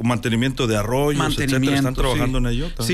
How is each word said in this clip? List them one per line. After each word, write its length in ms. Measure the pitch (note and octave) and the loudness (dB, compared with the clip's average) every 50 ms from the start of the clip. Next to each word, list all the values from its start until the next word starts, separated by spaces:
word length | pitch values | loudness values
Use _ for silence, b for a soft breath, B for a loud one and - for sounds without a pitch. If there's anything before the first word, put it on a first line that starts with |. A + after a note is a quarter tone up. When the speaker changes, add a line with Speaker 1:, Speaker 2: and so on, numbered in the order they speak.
| A2+ | -2
Speaker 1:
mantenimiento 640 | A#2+ B2 G#2+ G2+ A#2+ A2+ A2+ B2+ C3+ C3 - C3+ A2 | -2 0 0 0 0 0 0 0 0 0 0 0 0
de 100 | A2 G#2 | 0 0
arroyos, 420 | G2+ G#2 B2 C3+ C#3+ D3 D3 C#3+ | 0 0 0 0 0 0 0 0
etcétera. 240 | D#3 D3+ - D3+ D3 | 0 0 0 -2 0
¿Están 160 | C3+ C3+ C3 | 0 0 2
Speaker 2:
Mantenimiento, 400 | C3 C3+ C#3 C#3 C3+ B2+ C3 - | 2 2 2 2 0 0 0 0
Speaker 1:
trabajando 360 | C3+ C3+ A#2+ A2+ - B2+ B2+ B2+ | 0 2 2 2 0 0 2 0
Speaker 2:
sí. 60 | B2 | 0
Speaker 1:
en 60 | B2 | 0
ello 160 | A#2 A#2+ - F3 - | 0 -2 -2 -4 -4
también? 120 | - A#2 B2 | -4 -2 -2